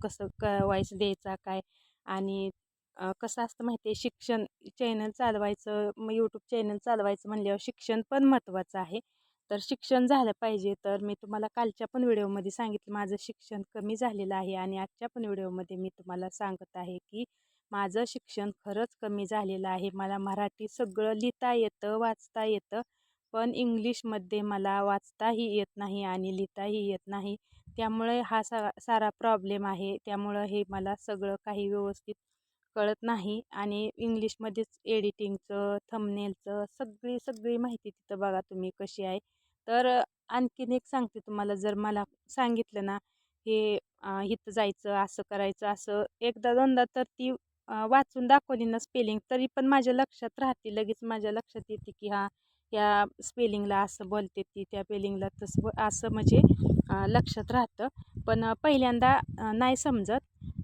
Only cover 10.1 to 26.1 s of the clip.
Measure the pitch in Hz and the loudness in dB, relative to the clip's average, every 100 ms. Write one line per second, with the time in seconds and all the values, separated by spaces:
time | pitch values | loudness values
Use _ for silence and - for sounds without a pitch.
10.1 | 269 233 202 226 214 196 202 202 196 208 | 6 4 0 -2 0 -2 -2 -2 -2 -2
11.1 | 208 202 214 214 - 233 - 220 254 247 | -6 -6 -6 -4 -2 -2 -2 -6 0 2
12.1 | 214 202 202 190 - 226 208 - 208 202 | 4 2 -2 -4 -4 -4 -4 -6 -6 -4
13.1 | 202 - - - 208 196 220 208 220 247 | -6 -8 -16 -12 -12 -10 -8 -4 -2 -2
14.1 | 208 190 190 190 190 185 190 196 - 240 | -2 -4 -2 -2 -4 -4 -4 -8 -8 -12
15.1 | 247 214 196 190 185 180 185 185 - 180 | -8 -6 -4 -6 -8 -8 -8 -8 -10 -10
16.1 | 180 185 - 202 185 185 180 180 180 _ | -8 -8 -6 -6 -8 -12 -12 -10 -12 _
17.1 | 208 240 _ _ _ - 202 196 202 240 | -10 -10 _ _ _ -10 -4 -2 -2 -4
18.1 | - - - 202 - 208 202 240 - 214 | -6 -10 -6 -6 -6 -8 -4 -4 -6 -6
19.1 | 202 196 214 196 190 190 185 196 190 196 | -4 -2 -2 -2 -4 -2 -2 -4 -4 -4
20.1 | 196 196 196 202 - 214 - 226 190 214 | -4 -4 -2 -4 -4 -10 -6 -4 0 0
21.1 | 220 240 - 247 240 214 - 208 220 233 | 0 -2 -2 0 2 2 -2 -4 0 0
22.1 | 220 - 226 220 208 - 214 - _ _ | -2 -8 -4 0 -2 -2 -8 -8 _ _
23.1 | _ _ 226 233 - 247 226 226 240 226 | _ _ -2 -2 0 0 0 -2 -2 -4
24.1 | 214 180 208 208 202 196 196 202 202 _ | -6 -2 -2 -2 -2 0 2 2 0 _
25.1 | - 220 226 233 208 202 - 202 202 196 | -2 0 0 0 0 -2 -6 -6 -4 -4